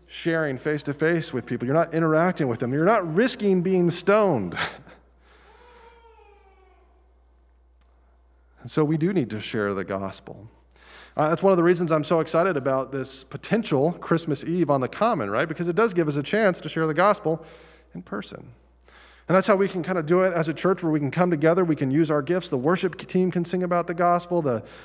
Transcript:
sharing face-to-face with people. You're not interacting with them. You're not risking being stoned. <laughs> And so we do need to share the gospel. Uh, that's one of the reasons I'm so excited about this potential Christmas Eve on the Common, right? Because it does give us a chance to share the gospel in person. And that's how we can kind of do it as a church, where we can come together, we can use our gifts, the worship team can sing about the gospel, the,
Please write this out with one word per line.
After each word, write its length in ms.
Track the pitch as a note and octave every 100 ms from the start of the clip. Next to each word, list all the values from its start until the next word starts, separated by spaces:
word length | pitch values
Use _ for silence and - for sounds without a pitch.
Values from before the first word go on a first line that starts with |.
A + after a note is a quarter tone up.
| -
sharing 500 | - E3+ E3 D3+ B2
face-to-face 720 | D3+ D3+ - C#3 D#3+ E3+ -
with 140 | B2 -
people. 200 | A#2+ B2
You're 100 | D#3
not 180 | D#3+
interacting 560 | D#3+ D#3+ D#3 F3+ F3 C3+
with 100 | A#2
them. 140 | B2
You're 100 | C#3+
not 300 | F3 A3+ E3+ D#3+
risking 460 | B3 - G3+ F#3
being 280 | F3+ F#3 F3
stoned. 680 | - - G#3+ G3+ B2+ F2+ E2
<laughs> 40 | - - - - _ _ _ _ - A#4 B4 A#4+ A#4 A#4 A4+ A4 G#4 G4+ F#4+ F#4+ F#4+ F4+ _ _ _ _ _ _ _ _ _ _ _ _ _ _ _ _ _ _
And 80 | -
so 160 | D#3+ D3+
we 100 | D#3+
do 140 | E3+
need 200 | F#3+ A2
to 100 | G#2+
share 320 | - A2+ G2+
the 100 | G2
gospel. 640 | F#2 F#2+ F#2+ - - - A2+ _ _ _ - - - -
Uh, 120 | D#3
that's 140 | E3
one 80 | F#3+
of 60 | F3+
the 60 |
reasons 280 | E3+ F3 E3+
I'm 120 | D#3+
so 160 | D3+ E3
excited 360 | D3+ E3 F#3 D3
about 360 | C3+ C3+ B2+
this 320 | C3+ B2 -
potential 720 | - - - G#3+ - C#3 D#3
Christmas 500 | F3 - E3 D#3+ C#3
Eve 260 | B2+ F3+ D3
on 120 | C#3
the 60 | B2
Common, 420 | - A3+ F3+ G2+
right? 180 | A2 E3
Because 200 | D#3+ F3
it 80 | E3+
does 180 | A3+
give 140 | F3 D3+
us 80 | C#3+
a 80 |
chance 380 | C#3 G#3 G#3 E3+
to 80 | D#3
share 180 | D#3+ D#3+
the 60 |
gospel 500 | D3+ G3 - D#3 E3 - - - - _
in 80 | F3
person. 520 | - G#3 - - - - _ _ _ - - - -
And 80 | F#3
that's 120 | F#3
how 80 | F#3+
we 120 | G3
can 160 | F#3
kind 140 | D#3 F#3
of 80 | D3+
do 160 | F3+
it 120 | F#3
as 140 | E3+ D#3+
a 60 |
church, 300 | - F3 F#3
where 80 | E3+
we 80 | D3+
can 120 | C#3
come 180 | D#3 F3+
together, 340 | D#3 D#3+ F3
we 120 | F3 C#3+
can 160 | C3+
use 200 | D3 D#3
our 100 | D3
gifts, 280 | C#3 F3+ -
the 80 | C3
worship 400 | C#3 F3+ F#3 - -
team 240 | F#3 F#3
can 140 | F3+ E3
sing 180 | F#3
about 240 | F3+ F3 E3+
the 60 |
gospel, 480 | E3+ F3 F3 F3 F3
the, 220 | C#3+ A2+ - -